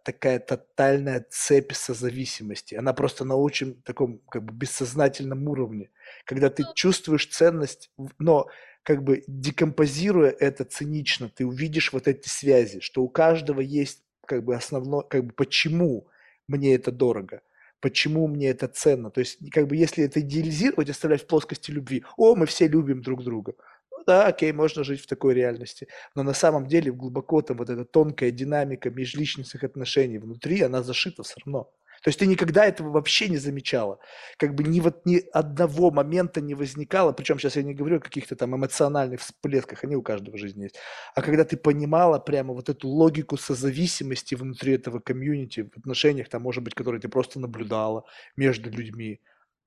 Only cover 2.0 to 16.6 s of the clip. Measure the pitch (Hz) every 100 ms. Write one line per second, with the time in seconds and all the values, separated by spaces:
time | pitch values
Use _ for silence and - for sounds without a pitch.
2 | 123 127 127 - 107 101 - 110 131 131
3 | 135 - 131 135 143 143 135 123 - -
4 | 127 110 _ 117 110 113 131 - 123 139
5 | 139 139 135 135 147 139 117 107 98 _
6 | - - - 135 139 139 139 - 185 180
7 | - 151 - - 170 165 143 - - -
8 | 135 - 156 151 - - - _ - 143
9 | 139 131 - 135 135 - 156 147 147 139
10 | 196 180 143 - 139 - 127 - 147 151
11 | 139 - 117 - 127 127 160 156 - 131
12 | 143 135 - - 139 131 110 98 - 131
13 | 127 - 160 165 147 135 135 147 139 -
14 | _ _ - 131 117 120 - 139 131 143
15 | 135 139 120 - 131 - 156 165 175 113
16 | - _ _ _ - 143